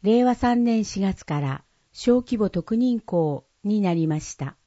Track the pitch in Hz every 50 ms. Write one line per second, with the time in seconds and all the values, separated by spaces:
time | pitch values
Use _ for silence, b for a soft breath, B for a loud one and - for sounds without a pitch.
0 | - 196 220 240 247 247 247 - - 240 240 240 240 233 226 226 214 - - 196
1 | 196 196 185 - - - 156 147 143 135 135 143 _ _ _ _ _ _ _ -
2 | - 240 240 254 247 - 254 220 214 190 - 180 165 - 220 226 247 254 240 226
3 | - - - 175 165 156 143 135 - _ _ _ _ 202 214 214 202 185 170 170
4 | 160 156 156 156 - - - _ 139 139 - _ _